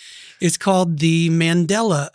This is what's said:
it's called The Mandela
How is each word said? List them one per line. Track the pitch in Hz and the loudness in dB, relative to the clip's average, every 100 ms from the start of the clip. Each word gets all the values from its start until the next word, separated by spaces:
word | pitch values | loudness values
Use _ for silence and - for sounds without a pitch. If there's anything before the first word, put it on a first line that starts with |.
| - - - - | -20 -20 -20 -6
it's | 175 - | -4 -2
called | - 185 180 151 | 0 0 0 0
The | 165 165 165 | 0 2 2
Mandela | 165 165 175 165 208 226 151 143 | 2 2 2 0 0 0 -2 -2